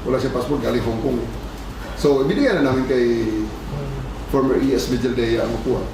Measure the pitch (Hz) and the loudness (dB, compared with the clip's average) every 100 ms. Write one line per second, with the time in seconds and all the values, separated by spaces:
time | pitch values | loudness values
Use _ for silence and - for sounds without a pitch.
0 | - 127 127 123 120 143 117 120 120 113 | 0 0 0 -2 0 0 0 0 0 0
1 | 139 123 117 - - - - - - - | 0 -2 -4 -8 -10 -10 -10 -10 -10 0
2 | 147 139 135 208 277 185 139 131 127 127 | 2 4 4 2 2 4 2 2 2 2
3 | 120 117 110 107 107 - - 143 139 135 | 4 2 0 -2 -4 -6 -8 -6 -6 -6
4 | - - - 139 131 123 135 135 - 123 | -8 -8 -2 0 2 2 2 2 2 0
5 | 123 120 117 117 110 117 - 120 - | 0 0 2 2 0 -2 0 -2 -2